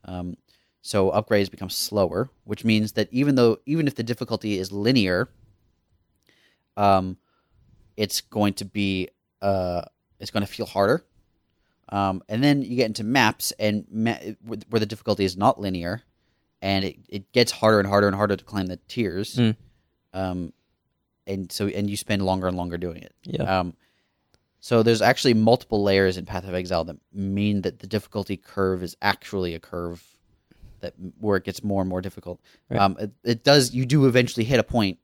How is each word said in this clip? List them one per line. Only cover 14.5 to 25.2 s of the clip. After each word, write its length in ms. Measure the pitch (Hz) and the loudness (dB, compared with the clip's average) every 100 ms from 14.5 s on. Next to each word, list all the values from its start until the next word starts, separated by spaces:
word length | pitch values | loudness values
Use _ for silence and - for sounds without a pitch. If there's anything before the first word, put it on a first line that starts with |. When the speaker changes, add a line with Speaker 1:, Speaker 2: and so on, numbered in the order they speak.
| 107 - | -12 -4
Speaker 1:
where 100 | 113 | -2
the 60 | |
difficulty 400 | 107 107 - 101 | -2 -4 -4 0
is 100 | 95 | 0
not 240 | 90 107 - | 2 2 2
linear, 440 | 101 90 85 107 _ _ _ _ _ _ | -4 -4 -4 -6 _ _ _ _ _ _
and 240 | 95 98 | -2 -2
it, 120 | 95 - _ | -2 -8 _
it 220 | 101 - | -12 -2
gets 200 | 123 117 | 2 2
harder 280 | - 110 107 | 2 4 4
and 80 | 98 | 4
harder 200 | 101 101 | 4 4
and 80 | |
harder 200 | 98 104 | 2 0
to 80 | 95 | 0
climb 220 | - 104 92 | -4 -6 -4
the 100 | 90 _ | -8 _
tiers. 480 | 123 104 87 107 | -4 -4 -4 -6
Speaker 2:
Mm. 200 | 127 113 107 - _ _ _ _ | 2 2 0 -10 _ _ _ _
Speaker 1:
Um, 400 | 92 95 90 85 _ _ _ _ _ _ _ - | -6 -4 -4 -8 _ _ _ _ _ _ _ -8
and 240 | 98 90 | -8 -8
so, 160 | - 98 | -4 -4
and 220 | 101 101 | -2 -4
you 80 | 101 | -6
spend 280 | - 104 | -4 -2
longer 220 | 95 95 92 | 0 0 -2
and 80 | 90 | -4
longer 200 | 87 85 | -6 -6
doing 240 | 87 85 | -8 -10
it. 120 | 85 _ | -18 _
Speaker 2:
Yeah. 360 | - - - 95 | -10 -6 0 0
Speaker 1:
Um, 160 | 90 - _ _ _ _ _ _ _ _ | -2 -10 _ _ _ _ _ _ _ _
so 240 | - 120 | 2 4
there's 180 | 110 113 | 4 4
actually 320 | 101 - | 4 4